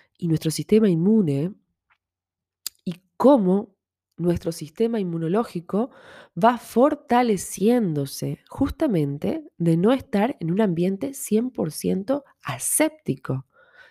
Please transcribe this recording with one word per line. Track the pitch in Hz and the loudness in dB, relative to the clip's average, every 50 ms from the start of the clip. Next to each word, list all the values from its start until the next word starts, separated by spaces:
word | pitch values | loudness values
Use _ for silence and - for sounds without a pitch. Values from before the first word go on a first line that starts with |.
| _ _ _ _ | _ _ _ _
y | - 170 | -2 -2
nuestro | 160 156 - 160 | -2 0 0 -4
sistema | 151 - 151 - 208 220 220 208 | -4 -4 -2 2 4 4 6 4
inmune, | 175 160 165 196 220 220 202 156 139 139 147 180 208 - _ _ _ _ _ _ _ _ _ _ _ _ _ _ _ _ _ _ _ _ _ - - _ _ | 2 2 4 4 4 4 4 2 0 0 -2 -4 -6 -10 _ _ _ _ _ _ _ _ _ _ _ _ _ _ _ _ _ _ _ _ _ -20 -20 _ _
y | 190 170 - _ _ _ | -12 -12 -12 _ _ _
cómo | _ - 247 294 254 202 180 185 202 220 - _ _ _ _ _ _ _ _ _ _ | _ 4 6 6 6 4 2 2 0 -2 -4 _ _ _ _ _ _ _ _ _ _
nuestro | 165 175 170 180 - 170 | -2 0 0 0 -2 -6
sistema | 165 - 156 147 - - 226 233 233 226 | -8 -8 -12 -14 -4 -2 -2 -2 0 -2
inmunológico | 196 175 165 165 165 160 180 214 240 - - 180 165 - - 196 233 269 - - - - - - - _ _ - 180 | -4 -4 -4 -4 -2 -2 0 -2 -2 -2 -6 -10 -8 -4 -4 -4 -4 -4 -8 -18 -20 -20 -20 -20 -20 _ _ 2 2
va | 226 247 226 | 2 2 2
fortaleciéndose | - - - 220 254 302 311 294 - _ 240 240 247 240 208 180 - - - - 185 220 240 247 226 180 156 147 139 139 - - - 139 143 - _ _ | -6 -4 2 4 4 4 2 0 -2 _ 2 2 2 2 0 -2 -2 -8 -8 0 2 2 2 2 2 0 0 -2 -4 -4 -6 -8 -8 -8 -8 -8 _ _
justamente | - - 269 285 - - 330 302 214 165 151 139 139 147 - 190 - 320 294 311 _ _ | -4 -4 -4 -4 -2 -2 -2 0 2 0 0 0 -4 -4 -4 -6 -6 -6 -8 -14 _ _
de | 170 170 165 165 | 0 2 2 4
no | 175 220 262 | 4 4 2
estar | 262 - - - 202 202 247 294 - | 2 0 -2 -2 0 0 0 -2 -4
en | - 156 | -4 -4
un | 170 196 | 0 0
ambiente | 226 202 170 160 175 185 196 190 254 285 277 | 0 0 0 0 -2 -2 -2 -4 -6 -8 -8
cien | - - - 208 214 233 254 | -10 -6 -2 0 0 0 -2
por | 254 - 214 160 | -4 -4 -6 -6
ciento | 151 - - 180 185 185 202 - 269 294 - _ _ _ _ | -6 -6 -4 -2 -2 -2 -2 -4 -4 -4 -4 _ _ _ _
aséptico, | - - - - - - - 302 311 311 - _ - 139 131 _ - 135 131 - _ _ _ _ _ _ - - - | -10 -10 -8 -6 -4 0 0 0 0 -2 -6 _ -8 -8 -6 _ -6 -6 -6 -6 _ _ _ _ _ _ -20 -20 -20